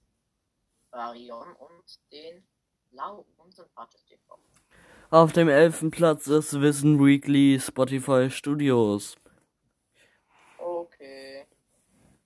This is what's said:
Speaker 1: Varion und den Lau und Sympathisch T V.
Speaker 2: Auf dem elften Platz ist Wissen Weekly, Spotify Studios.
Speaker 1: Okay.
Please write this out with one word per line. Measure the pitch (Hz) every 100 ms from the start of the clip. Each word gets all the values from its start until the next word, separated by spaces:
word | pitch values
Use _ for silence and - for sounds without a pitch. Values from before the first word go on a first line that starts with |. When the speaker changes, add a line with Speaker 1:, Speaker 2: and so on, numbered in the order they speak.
| _ _ _ _ _ _ _ _ _
Speaker 1:
Varion | 123 120 120 120 117 113
und | - 147 170 _ - _
den | 143 160 175 _ _ _ _ _
Lau | 127 160 202 - _
und | 170
Sympathisch | 185 170 - 117 _
T | _ _ _
V. | - _ _ _ _ _ - _
Speaker 2:
Auf | 160 160
dem | 170 165
elften | 143 165 160 160
Platz | - 165 151 -
ist | 151 147 143
Wissen | 147 139 147 147
Weekly, | 139 143 139 143 139 131
Spotify | - - 127 135 131 131 131
Studios. | - 147 147 143 123 107 101 - - _ _ _ _ _ _ _ _ _ _ _ _ _ -
Speaker 1:
Okay. | 175 170 170 _ 139 135 135 135 147 _ _ _ _ _ _ _